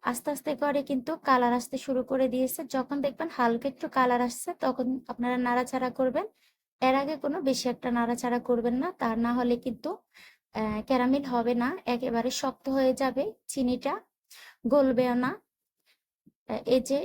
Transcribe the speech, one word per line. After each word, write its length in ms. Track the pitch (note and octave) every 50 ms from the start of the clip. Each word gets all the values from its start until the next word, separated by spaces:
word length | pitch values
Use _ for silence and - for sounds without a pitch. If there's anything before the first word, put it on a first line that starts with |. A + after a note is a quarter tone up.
আস্তে 300 | - B3 A#3+ A#3+ - D4
আস্তে 240 | D4 C4+ - D4+ C#4+
করে 240 | - C#4+ C#4+ C4+ C#4+ C#4
কিন্তু 280 | - C#4 B3+ A#3+ D4+ D#4+
কালার 380 | D#4+ - C#4+ C4 B3+ B3 A#3+ A#3+
আসতে 240 | B3 A#3+ - -
শুরু 260 | B3+ - - C4 B3+ B3
করে 240 | - C4+ C4 C4
দিয়েছে। 340 | C4 A#3+ B3+ C4 B3+ - - D#4
যখন 360 | B3 - C4 B3+ - C#4+ C#4+
দেখবেন 280 | C4+ C#4 - - D#4+ E4
হালকা 380 | - - B3 A#3 A#3 A#3 A#3
একটু 200 | C#4 C4+ - -
কালার 340 | D4+ - C4+ B3+ B3 B3 A#3+
আসছে, 320 | B3 B3 A#3+ - - F4+ F4 -
তখন 400 | - C4 B3+ - B3+ B3+ C4 C4 -
আপনারা 300 | - A#3+ - A#3+ B3 B3
নাড়াচাড়া 520 | B3 B3 B3 A#3+ B3 B3+ B3 C4 B3+ B3+ B3+
করবেন। 360 | B3 - C4 B3+ A#3+ D#4 G4+ G#4+ - _ _ _ _ _ _ _ _ _
এর 140 | B3+ C4 C4
আগে 200 | C#4 C#4 C#4+ D#4
কোনো 260 | C#4+ - C#4+ D4 F4+
বেশি 280 | C#4+ C4+ B3+ B3+ - B3
একটা 220 | B3 - - B3+
নাড়াচাড়া 480 | A#3+ A#3+ A#3 A#3 A#3+ A#3+ - B3 A#3+ A#3+
করবেন 340 | A#3+ - B3 A#3 A3 A#3+ A#3+
না, 180 | B3+ D4+ F4+
তা 240 | F4+ - B3 A#3 A3+
না 180 | A#3 A#3 A#3+ A#3+
হলে 220 | B3 B3 A#3+ A#3+
কিন্তু, 320 | A#3+ - C4 A#3 - - D4+ G4+ - _ _ _ - - - - _ _ _ -
আহ, 280 | G#3+ A3 G#3+ G#3+ G#3+ A3
ক্যারামেল 380 | - C4 B3 B3 B3+ C4+ C#4+ C#4+
হবে 300 | C4 B3 A#3+ A3+ A#3+ B3
না, 220 | A#3+ A#3+ C4+ E4+ - -
একেবারে 440 | - B3 A#3+ B3+ A#3+ A#3 A#3 A3+ B3+
শক্ত 380 | - - - C4 B3+ - - C#4
হয়ে 240 | C4+ C4+ C4+ C4 C4
যাবে, 400 | C4 C4+ C4 B3 C4 C#4+ A4 - - _
চিনিটা 460 | - - C#4 B3+ B3 B3+ B3+ - C#4 F4 G#4 - _ _ _ _ _ - - - - - _ -
গলবেও 460 | A#3 C4 D4 C4+ C4 B3 A#3 B3+ B3 B3
না। 180 | B3 B3+ C4+ F#4+ G#4+ _ _ _ _ _ _ _ _ _ _ _ _ _ _ _ _ _ - _ _ _
আহ, 140 | - A3 G#3+ -
এই 160 | - B3+ C4
যে 160 | B3+ C4 C4+ C#4+